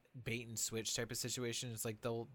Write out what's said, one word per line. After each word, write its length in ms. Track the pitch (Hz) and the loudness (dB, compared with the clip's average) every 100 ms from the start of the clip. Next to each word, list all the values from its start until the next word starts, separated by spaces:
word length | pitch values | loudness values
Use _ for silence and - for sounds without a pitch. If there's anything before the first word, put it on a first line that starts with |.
| - 131 | -16 -8
bait 220 | 117 117 117 | -2 -2 -2
and 120 | 113 | 0
switch 360 | - 113 110 | 0 2 2
type 160 | - 120 | 2 0
of 60 | 120 | 0
situation. 560 | 127 117 120 113 127 | 0 2 2 0 0
It's 120 | 113 | 0
like 160 | 120 107 | -2 0
they'll, 280 | 123 117 113 | 0 0 -2